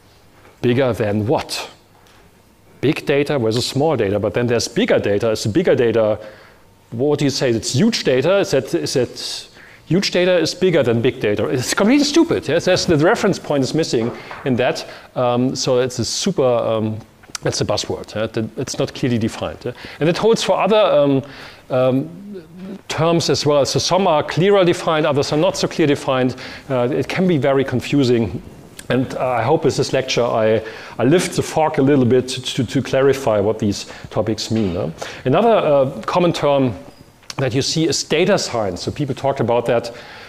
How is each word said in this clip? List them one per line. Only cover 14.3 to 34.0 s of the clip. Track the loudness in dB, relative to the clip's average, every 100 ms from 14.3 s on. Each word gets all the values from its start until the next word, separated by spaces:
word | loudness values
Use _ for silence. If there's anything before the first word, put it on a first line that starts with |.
| -8
in | -2 0
that. | 0 -2 -8 -16 -10
Um, | -2 0 2 0 -2
so | 0 2
it's | 0 -2
a |
super, | -6 -4 -2 2
um, | 2 2 0 0 -2 -4 -12 _ -18 -8
that's | -4 -2
a |
buzzword. | -2 -2 -4 -8 -8
Yeah? | -6 -4
That, | -4 -6 -6
it's | -8 -4
not | -6
clearly | -4 -2 0
defined. | -2 -4 -8 -8
Yeah? | -10 -10 -14 -4
And | -2
it | 2
holds | 2 2
for | 0 0
other, | 2 4
um, | 4 4 4 2 -2 -12 -20 -20 -4
um, | 0 2 0 -2 -10 -16 -16 -16 -18 -14 -14 -8
terms | -2 2 2 0
as | 0
well. | 2 2 2
So | 0
some | 0 2 2
are | 2
clearer | 0 0 4 4
defined, | 4 2 0 0 2
others | 0 0
are | 2
not | 0 0
so | -4
clear | 0 2
defined. | 2 0 0 0 -2 -12 -14 -4
Uh, | -2 0
it | 0 -2
can | -2 0
be | 2
very | 2 2
confusing. | 0 -2 0 2 4 2 0 -4 -12 -20 -20 -14 -4
And, | -2 -2 -4
uh, | -2
I | 0
hope | 0 2
with | 2 0
this | 0
lecture | -2 -2 0
I, | 0 2 2 2 -2 -12 -12 -2
I |
lift | 2 2 0
the | -4
fog | -4 0 0 2
a |
little | 4 4
bit | 4 2 2
to, | -4
to, | -6 -4
to | -2 -2
clarify | -2 2 2 2 2 2
what | 2 0
these | 0 -2 -6 -16